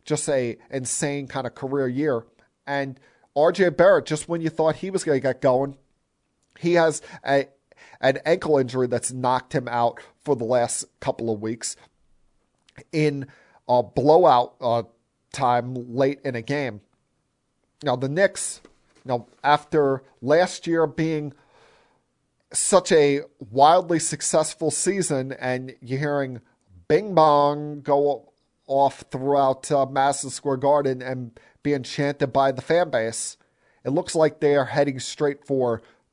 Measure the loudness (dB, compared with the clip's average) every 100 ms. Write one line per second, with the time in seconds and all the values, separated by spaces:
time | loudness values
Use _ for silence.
0 | -6 -4 -2 -2 -2 -8 _ -10 -6 -6
1 | -4 -6 -8 -8 -8 -10 -6 -2 -2 -2
2 | -2 -4 -6 _ _ _ -8 -6 -6 -10
3 | _ _ _ 2 2 4 0 6 6 6
4 | 2 -6 -4 -4 -4 0 0 0 -6 -4
5 | 0 0 0 0 0 2 -2 -8 _ _
6 | _ _ _ _ _ -6 0 2 2 -2
7 | -12 -14 -2 0 -2 _ _ _ -20 -2
8 | -2 0 -2 -2 2 2 2 -2 -2 -2
9 | -6 -4 -2 -2 -2 -6 -4 -2 -2 -2
10 | -20 _ -4 -4 0 0 0 -4 -10 _
11 | -8 -6 -4 -4 -6 -8 -10 -14 _ _
12 | _ _ _ _ _ _ _ -20 -8 -2
13 | -2 -2 -12 _ _ _ 0 0 0 0
14 | 4 6 8 6 2 _ -2 -2 -4 _
15 | _ _ _ -4 0 0 -2 -10 -8 0
16 | 0 0 -8 -8 -6 -4 -4 -10 _ _
17 | _ _ _ _ _ _ _ _ -4 -4
18 | -2 0 0 0 -10 -12 _ _ _ _
19 | -6 -6 -6 _ 2 2 2 0 2 -2
20 | -8 _ 0 2 2 -4 -4 -2 -2 -2
21 | -4 -4 -8 -14 _ _ _ _ _ _
22 | _ _ _ _ _ -6 2 2 4 4
23 | 4 2 -4 _ -8 4 6 6 2 -4
24 | -4 -6 -2 0 -2 -2 -4 -2 -2 -2
25 | -2 -2 -4 -8 -6 -6 -8 -16 -8 -6
26 | -4 -4 -4 -10 _ _ _ -20 _ 0
27 | 2 4 6 6 4 0 -8 -10 0 2
28 | 2 -2 -10 _ _ _ -4 2 2 0
29 | -12 -6 0 2 2 0 -2 0 0 0
30 | 0 0 -8 -8 -4 0 2 2 0 -4
31 | -6 -8 -10 -16 _ _ -4 -4 -4 -4
32 | -4 -2 -2 2 2 0 0 2 2 0
33 | -2 -6 -10 -14 _ _ _ _ -4 -4
34 | -2 2 2 2 2 2 0 0 0 -2
35 | -10 -4 -4 -4 -4 -2 0 -2 -8 _
36 | _